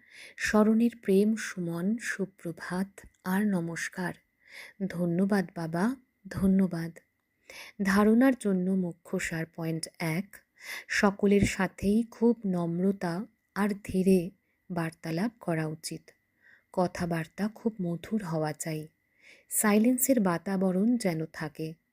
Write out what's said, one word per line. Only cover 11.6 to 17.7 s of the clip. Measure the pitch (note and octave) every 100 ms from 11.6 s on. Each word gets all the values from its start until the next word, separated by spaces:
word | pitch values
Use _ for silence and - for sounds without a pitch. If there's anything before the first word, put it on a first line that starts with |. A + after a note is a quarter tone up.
| F3+ - G3 G#3+
খুব | A#3 - A#3 A#3 G3
নম্রতা | F3 E3+ E3+ G3 G3 F3+ E3+ B3 _ _
আর | - G#3 G3+
ধীরে | - F#3 F#3+ F#3 F3 _ _ _ -
বার্তালাপ | F3 D#3+ - E3 E3 A#3+ -
করা | - D#3+ D#3
উচিত। | D#3 - D#3+ - _ _ _ _ _ _
কথাবার্তা | F#3 F3+ - E3+ E3 D#3+ - G#3+
খুব | - A3+